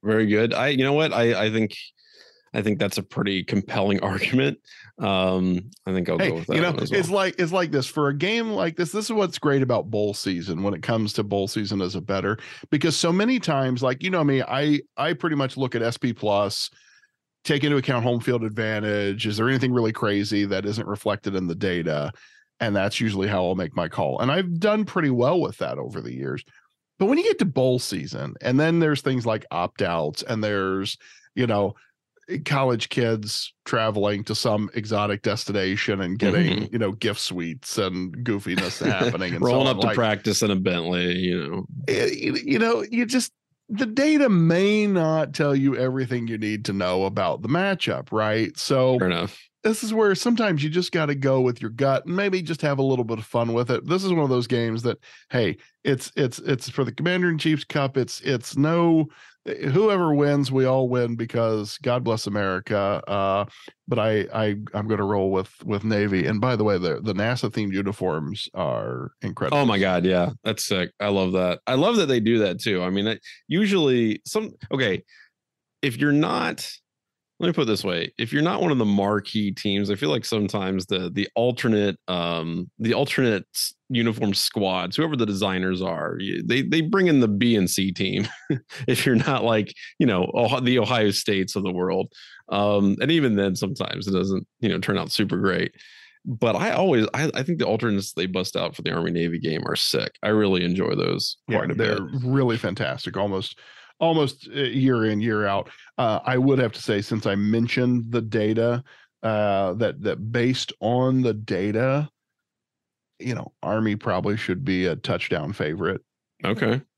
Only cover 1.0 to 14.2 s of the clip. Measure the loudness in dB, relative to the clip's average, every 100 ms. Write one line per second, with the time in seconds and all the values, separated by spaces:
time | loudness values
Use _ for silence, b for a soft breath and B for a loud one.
1 | 2 2 2 2 2 0 -2 -4 -16 _
2 | b b b b b -2 0 0 -2 -4
3 | -8 -4 -2 -2 -2 -4 -2 -2 0 0
4 | -2 -2 0 2 0 -2 _ B B -6
5 | -2 2 2 2 0 0 -4 -12 -4 -2
6 | 0 0 0 -2 -2 0 0 -2 -2 -2
7 | 0 0 0 0 0 0 0 0 -2 -2
8 | 0 0 0 0 -2 -2 -2 -2 -4 -4
9 | -2 0 -2 0 2 2 2 0 0 -2
10 | -2 -2 -2 -2 -4 -2 -2 -2 -2 -2
11 | -2 -2 -2 0 -2 -4 -4 -2 -4 -6
12 | -4 -2 0 -4 B B B 0 2 2
13 | 2 2 2 0 0 0 2 0 0 -2
14 | -2 2